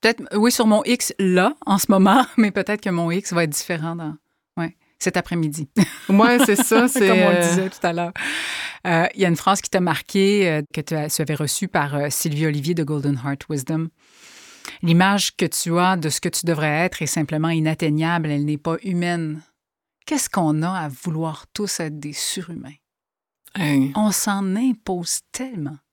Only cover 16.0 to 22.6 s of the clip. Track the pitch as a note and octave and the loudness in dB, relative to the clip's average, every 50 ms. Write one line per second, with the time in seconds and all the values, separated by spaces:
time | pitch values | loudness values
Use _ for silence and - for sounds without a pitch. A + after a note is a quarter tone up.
16 | D#3 D#3 C#3+ - - F3+ E3 - - E3+ E3 D3+ D#3 D3+ D3 D#3 F3 F#3 - - | -2 -2 -4 -2 -4 -4 -4 -2 -2 -2 0 0 0 0 0 0 0 -2 -2 -4
17 | D#3+ C#3 - E3+ D3+ C#3 D#3+ D#3 D#3 E3 E3 D#3+ D#3 D#3+ D#3+ D#3 E3+ D#3 D3+ D3+ | -6 -4 -2 -2 -2 -2 -2 -2 0 0 0 0 0 0 0 0 -2 0 0 0
18 | D#3+ E3 E3+ E3+ D#3 D#3 D3 C#3+ D3 D3+ D3+ D3 _ E3 E3 - - G3 F3+ F3 | 0 0 0 -2 -2 -2 -2 -2 -2 -2 -2 -4 _ -4 -4 -4 -4 -4 -4 -2
19 | F3 F3 F3 E3+ E3 D#3 D3+ D#3 D#3+ _ _ _ _ _ _ _ _ _ _ _ | -2 -2 -2 -2 -4 -6 -8 -10 -12 _ _ _ _ _ _ _ _ _ _ _
20 | _ - D#4 C4+ - - - G3+ F3 D#3 D3+ D3+ D#3+ F3 F#3+ F#3 D#3+ D3 C3 - | _ -4 -4 -4 -4 -2 -2 0 0 2 2 0 -2 -2 -4 -6 -6 -8 -10 -8
21 | - F#3 D#3 D#3+ E3 D#3+ D3 - - _ _ - G#3 G3 - - E3+ D#3 D3+ D3+ | -8 -6 -4 -4 -4 -6 -8 -10 -16 _ _ -8 -6 -6 -4 -6 -6 -8 -8 -10
22 | C#3+ D3+ D3 - - - - G3 F3+ - F3 - | -12 -10 -8 -8 -6 -6 -6 -8 -8 -10 -12 -14